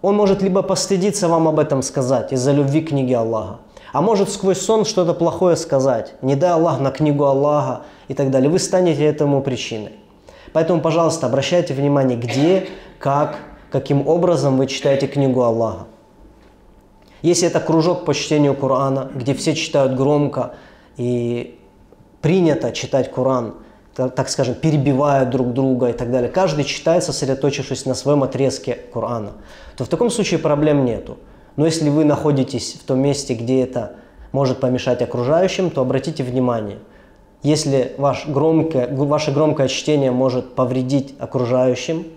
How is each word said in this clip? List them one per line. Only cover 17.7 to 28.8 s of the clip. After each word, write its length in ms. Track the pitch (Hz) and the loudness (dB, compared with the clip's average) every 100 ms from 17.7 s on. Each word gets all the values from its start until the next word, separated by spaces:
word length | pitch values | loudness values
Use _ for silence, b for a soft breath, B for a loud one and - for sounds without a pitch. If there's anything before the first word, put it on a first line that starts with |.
| 160 160 175 | 2 2 0
по 80 | - | -2
чтению 420 | 143 - 151 143 | -4 0 2 2
Корана, 560 | 135 131 131 135 135 135 | 2 0 0 0 -2 -4
где 180 | 135 120 | -6 -4
все 220 | 135 - | -2 -2
читают 400 | 143 - 147 131 | -2 0 2 2
громко 580 | 127 135 147 143 131 117 B B B B - | 2 2 2 0 -2 -6 B B B B -6
и 600 | 123 123 120 120 123 - - _ - - - _ | -2 -2 -2 -4 -6 -16 -20 _ -20 -20 -20 _
принято 520 | 151 185 170 139 127 | 0 4 4 2 -2
читать 380 | - - 139 123 | -6 -2 -2 -2
Коран, 440 | - 131 127 113 - B B B | -2 0 0 -2 -10 B B B
та-, 160 | - 131 | -4 -4
так 180 | - 135 | -2 -4
скажем, 260 | - 123 | -2 -2
перебивая 680 | 120 160 147 139 131 147 139 | 0 0 2 2 2 2 2
друг 300 | 127 127 123 | 2 0 -2
друга 340 | 120 135 127 123 | 0 0 2 0
и 40 | |
так 160 | 113 117 | -2 -2
далее, 180 | 127 120 | -2 0
каждый 360 | 175 190 151 | 0 0 0
читает, 400 | 139 - - 170 | -4 -2 0 0
сосредоточившись 800 | 160 139 135 135 147 - 131 127 135 | 0 -4 -2 0 0 -2 -6 -6 -4
на 80 | |
своем 280 | 127 139 147 | -4 0 2
отрезке 520 | 131 139 135 - - 120 | 0 0 -2 -2 -6 -8